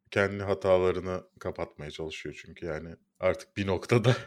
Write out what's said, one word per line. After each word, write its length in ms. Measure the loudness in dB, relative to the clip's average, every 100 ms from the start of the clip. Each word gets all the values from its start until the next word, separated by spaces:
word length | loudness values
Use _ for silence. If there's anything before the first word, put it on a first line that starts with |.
| -4
kendi 320 | 2 2 0
hatalarını 800 | -2 0 4 6 4 0 -2 -6 -8 -10
kapatmaya 500 | -8 -6 -8 -10 -12
çalışıyor 480 | -10 -10 -8 -12 -12
çünkü 220 | -16 -12 -8
yani 220 | -6 -8 -16 _ -2
artık 360 | 0 0 -4 -4
bir 100 | 0
noktada 500 | 0 2 4 4 2